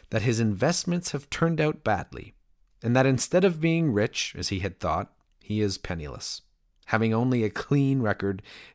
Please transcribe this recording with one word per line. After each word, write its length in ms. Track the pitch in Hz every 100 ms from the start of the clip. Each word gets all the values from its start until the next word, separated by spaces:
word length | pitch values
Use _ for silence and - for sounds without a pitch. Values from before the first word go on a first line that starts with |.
| -
that 120 | 110
his 180 | 113 113
investments 720 | 110 98 139 175 - 175 175
have 180 | 147 -
turned 300 | - 170 160
out 240 | 151 -
badly, 520 | - 98 - - - - _ _ _ _
and 140 | 117 123
that 100 | 131
instead 380 | 127 - 175
of 160 | 190 160
being 320 | 165 165 160
rich, 420 | 101 113 - - -
as 100 | 90
he 120 | 98
had 200 | 95 85
thought, 340 | 87 80 101 _ _ _
he 180 | - 107
is 180 | 104 92
penniless, 680 | - 87 73 64 - - - _ _ _ -
having 280 | 113 113
only 300 | 110 127 123
a 60 | 107
clean 520 | - - 143 139 135
record 400 | 110 98 98 98 - - -